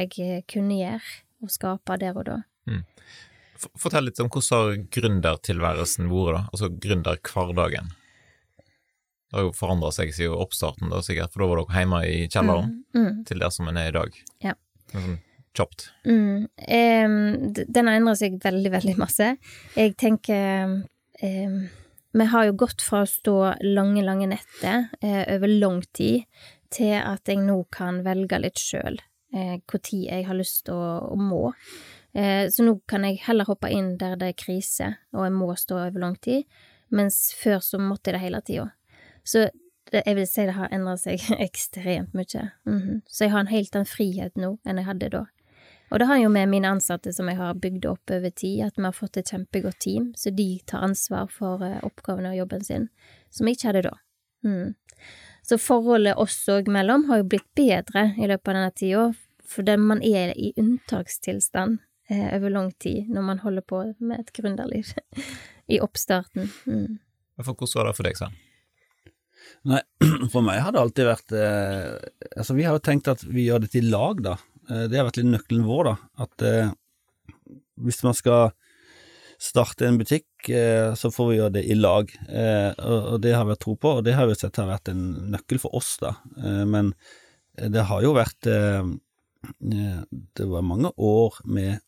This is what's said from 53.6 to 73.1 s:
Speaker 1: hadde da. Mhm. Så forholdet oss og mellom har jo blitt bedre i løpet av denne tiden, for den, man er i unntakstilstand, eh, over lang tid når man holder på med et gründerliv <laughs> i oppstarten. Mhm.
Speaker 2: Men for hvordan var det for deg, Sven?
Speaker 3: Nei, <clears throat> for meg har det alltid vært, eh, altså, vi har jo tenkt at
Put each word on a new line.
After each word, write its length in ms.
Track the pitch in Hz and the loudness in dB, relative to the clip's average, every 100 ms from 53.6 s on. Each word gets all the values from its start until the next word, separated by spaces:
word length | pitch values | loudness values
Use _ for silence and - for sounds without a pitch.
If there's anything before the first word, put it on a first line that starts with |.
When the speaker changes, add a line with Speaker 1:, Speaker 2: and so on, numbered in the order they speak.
| 240 | 2
Speaker 1:
hadde 80 | 196 | 2
da. 120 | 180 - _ _ _ _ | 0 -6 _ _ _ _
Mhm. 320 | 214 185 196 202 _ _ - - - - | -2 -2 -4 -8 _ _ -20 -20 -20 -16
Så 140 | - 226 | 0 0
forholdet 600 | - 247 233 233 208 - | 4 2 6 6 6 4
oss 300 | 214 - - | 0 0 0
og 180 | 202 202 | 2 2
mellom 380 | 202 196 277 294 | 2 4 4 6
har 100 | 226 | 4
jo 60 | |
blitt 240 | 190 202 - - | 4 0 0 4
bedre 580 | 269 180 - 196 214 202 | 4 4 0 2 2 2
i 100 | 208 | 0
løpet 200 | 196 - | 0 0
av 40 | 190 | 0
denne 180 | 185 | 0
tiden, 420 | - 190 196 233 226 _ _ | -2 0 2 2 0 _ _
for 200 | - - | -14 -4
den, 160 | 196 208 | 2 4
man 200 | 214 214 | 4 4
er 300 | 220 196 175 - | 4 2 0 -2
i 180 | 202 - | -4 0
unntakstilstand, 1200 | 220 247 - 196 175 - - 196 - - 196 220 _ _ - | 2 2 -2 -6 -4 -8 -6 -4 -2 -2 -2 -2 _ _ -6
eh, 260 | 202 - 196 | -4 -2 -2
over 140 | 196 | 0
lang 220 | 196 190 - | -2 -4 -6
tid 300 | - 208 214 | -6 -4 -4
når 140 | 202 | -4
man 160 | 190 190 | -2 -2
holder 220 | 208 190 | -4 -4
på 340 | - 185 220 214 | -4 -6 -6 -6
med 200 | 233 240 | -6 -6
et 140 | 226 | -8
gründerliv 600 | - 208 196 269 214 214 - - - 269 | -8 -6 -4 -4 -6 -6 -10 -12 -12 -12
<laughs> 360 | 262 - - - | -14 -18 -20 0
i 120 | 214 | 0
oppstarten. 720 | 202 - - 185 185 - 202 - 254 | 0 -4 0 0 0 -6 -8 -8 -6
Mhm. 340 | 220 208 214 _ _ _ - | -4 -4 -8 _ _ _ -12
Speaker 2:
Men 80 | 127 | -8
for 80 | |
hvordan 220 | 117 135 117 | -6 -4 0
var 100 | 110 | 0
det 100 | 107 | 0
for 80 | |
deg, 140 | - - | -2 -4
Sven? 200 | - - _ _ _ _ _ _ - _ _ _ - - 139 | -8 -10 _ _ _ _ _ _ -20 _ _ _ -20 -10 0
Speaker 3:
Nei, 160 | 135 - - | 0 0 2
<clears throat> 300 | 156 151 127 | 4 4 2
for 120 | 123 110 | 2 4
meg 160 | 98 | 2
har 100 | 175 | 2
det 80 | 220 | 2
alltid 280 | 117 135 120 | 2 2 2
vært, 240 | 113 - | 2 -2
eh, 640 | 110 107 104 101 98 73 55 - _ - - | 0 2 2 0 -4 -6 -8 -14 _ -14 -8
altså, 160 | 107 131 | -2 2
vi 80 | |
har 120 | 165 151 | 2 2
jo 60 | |
tenkt 240 | - 143 | 2 2
at 160 | - | 2